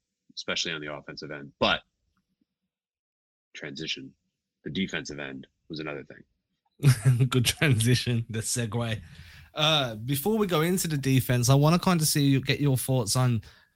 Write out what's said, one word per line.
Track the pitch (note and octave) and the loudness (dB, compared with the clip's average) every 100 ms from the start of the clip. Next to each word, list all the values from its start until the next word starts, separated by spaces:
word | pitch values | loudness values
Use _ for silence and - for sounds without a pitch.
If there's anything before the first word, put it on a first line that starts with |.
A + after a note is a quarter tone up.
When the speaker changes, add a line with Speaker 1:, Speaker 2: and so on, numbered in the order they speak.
| _ _ _ - | _ _ _ -14
Speaker 1:
especially | - F2+ F2 | -8 -6 -6
on | D#2+ | -6
the | D2+ | -8
offensive | D2 C#2+ D2 D2 | -12 -14 -14 -12
end. | D2 C#2+ - | -14 -16 -4
But | A2 E2 - _ _ _ _ _ _ _ _ _ _ _ _ _ _ _ _ | -2 -2 -6 _ _ _ _ _ _ _ _ _ _ _ _ _ _ _ _
transition, | - D2+ C#2 D#2 - C2+ - _ _ _ _ | -16 -14 -10 -10 -10 -14 -20 _ _ _ _
the | - | -10
defensive | D#2 F#2+ E2 D2 D2 | -6 -6 -8 -10 -10
end | C#2 C2+ - _ - | -12 -12 -16 _ -16
was | D#2 | -12
another | D#2 C#2+ C#2+ | -10 -10 -12
thing. | - _ _ _ _ _ _ C#3+ B2 C3+ A#2+ C3 | -20 _ _ _ _ _ _ 2 4 2 2 2
Speaker 2:
<laughs> | |
Good | C3 A#2 | 2 0
transition, | - D#3+ A2 A2+ B2 - A#2 A2+ | 2 2 2 2 2 0 -2 -4
the | A2 | -6
segue. | - - A#2 A#2 A#2 G#2+ - - - - - | -4 -4 -4 -4 -4 -6 -10 -20 -20 -20 -12
Uh, | - D3+ D#3 B2+ A2 | -2 2 2 0 -4
before | A#2+ C#3 G3+ A3 | -4 -2 0 2
we | G#3 | 2
go | E3 | 2
into | E3 F#3 E3+ | 2 0 0
the | D3 | -2
defense, | C3+ C3 - B2 B2 | 2 2 2 2 4
I | C#3 | 6
wanna | D3+ F3 | 6 4
kinda | F#3+ F3 D#3 | 4 2 2
see | D3+ | 2
you, | C#3 C3+ | 4 4
get | - C3+ | 2 0
your | C#3+ C3 | 2 0
thoughts | - C3 G#2+ C3 | 0 0 0 2
on | B2+ A2+ - - _ | 2 0 -4 -16 _